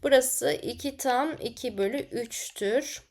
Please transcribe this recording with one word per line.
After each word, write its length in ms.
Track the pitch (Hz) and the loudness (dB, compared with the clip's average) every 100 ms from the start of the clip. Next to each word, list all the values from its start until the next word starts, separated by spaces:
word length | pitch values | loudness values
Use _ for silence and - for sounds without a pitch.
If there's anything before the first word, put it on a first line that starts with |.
Burası 500 | 285 262 262 - - | 8 6 6 0 0
iki 440 | 302 - 240 285 277 | 0 -4 -4 -6 -2
tam 400 | 269 247 302 302 | 0 2 0 -2
iki 380 | 233 233 254 202 | -8 -6 -6 -2
bölü 180 | 196 269 | 0 0
üçtür. 1040 | - - 233 - - - 202 233 294 - - | -4 -6 -6 -8 -10 -4 0 0 0 -10 -16